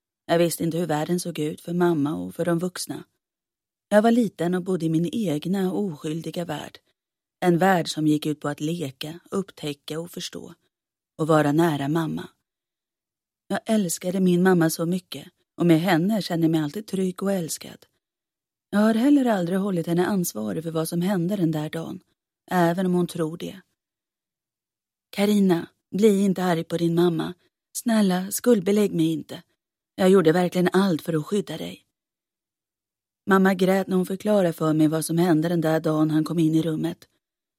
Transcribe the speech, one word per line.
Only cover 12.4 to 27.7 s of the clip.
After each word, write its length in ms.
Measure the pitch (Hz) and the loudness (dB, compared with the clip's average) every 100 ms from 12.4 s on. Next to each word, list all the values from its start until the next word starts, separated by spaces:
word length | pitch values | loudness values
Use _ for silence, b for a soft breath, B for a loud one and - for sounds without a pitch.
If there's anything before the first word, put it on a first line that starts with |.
| _ _ _ _ _ _ _ _ _ _ - | _ _ _ _ _ _ _ _ _ _ -8
Jag 120 | 196 - | -6 -2
älskade 540 | 220 175 - 180 190 | 0 0 -4 -4 0
min 240 | 185 175 | 2 4
mamma 260 | 190 180 160 | 4 4 2
så 160 | 165 170 | 0 -4
mycket, 420 | 185 - 139 - _ _ - | -4 -6 -16 -16 _ _ 0
och 100 | 170 | 4
med 140 | 160 | 4
henne 400 | 185 160 185 220 | 4 2 2 0
kände 240 | - 170 165 | -2 0 0
jag 60 | |
mig 100 | 160 | 0
alltid 260 | 147 208 214 | -2 -6 -8
trygg 360 | 190 185 180 | -4 -4 -4
och 80 | 190 | -4
älskad. 540 | 190 160 - - - _ _ _ _ _ _ _ _ _ | -4 -4 -10 -14 -20 _ _ _ _ _ _ _ _ _
Jag 100 | 202 | 2
har 140 | 214 | 2
heller 320 | 220 277 285 247 | 4 4 4 4
aldrig 340 | 202 170 190 | 0 0 -2
hållit 280 | 202 175 165 | -2 -2 0
henne 180 | 170 185 | 0 0
ansvarig 580 | 202 175 214 214 165 | 0 -2 -4 -6 -6
för 80 | 160 | -4
vad 160 | 160 165 | -4 -2
som 140 | 175 | -2
hände 340 | 185 190 170 208 | 0 0 -2 0
den 160 | 165 | 0
där 180 | 156 156 | -2 -4
dagen, 300 | 165 151 - _ _ _ _ - | -8 -10 -14 _ _ _ _ -4
även 340 | 185 170 175 185 | 2 2 2 0
om 80 | |
hon 140 | 175 175 | 0 0
tror 300 | 165 160 170 | -4 -6 -6
det. 240 | 175 185 - _ _ _ _ _ _ _ _ _ _ _ _ _ _ | -12 -14 -20 _ _ _ _ _ _ _ _ _ _ _ _ _ _
"Carina, 580 | - 208 208 190 170 - _ _ | -2 2 4 4 2 -2 _ _
bli 300 | 190 220 196 | 2 4 4
inte 220 | 202 180 | 2 0
arg 200 | 180 160 | 0 -2
på 140 | - 170 | -2 -2
din 180 | 170 170 | 0 2
mamma. 380 | 175 160 165 - _ _ _ | 2 0 -4 -10 _ _ _